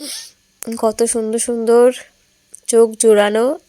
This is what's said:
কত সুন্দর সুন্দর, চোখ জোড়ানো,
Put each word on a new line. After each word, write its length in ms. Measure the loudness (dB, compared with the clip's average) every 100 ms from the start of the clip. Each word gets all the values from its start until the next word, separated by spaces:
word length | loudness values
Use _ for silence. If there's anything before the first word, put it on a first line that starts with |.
| -16 -16 -16 _ _ _ -12 -4
কত 260 | -4 -2
সুন্দর 360 | -2 -2 -4 -6
সুন্দর, 520 | -4 -4 2 4 4 2 -12 _ _ _ _ -20 -2
চোখ 240 | 2 2 2
জোড়ানো, 600 | 2 4 2 0 -2 -4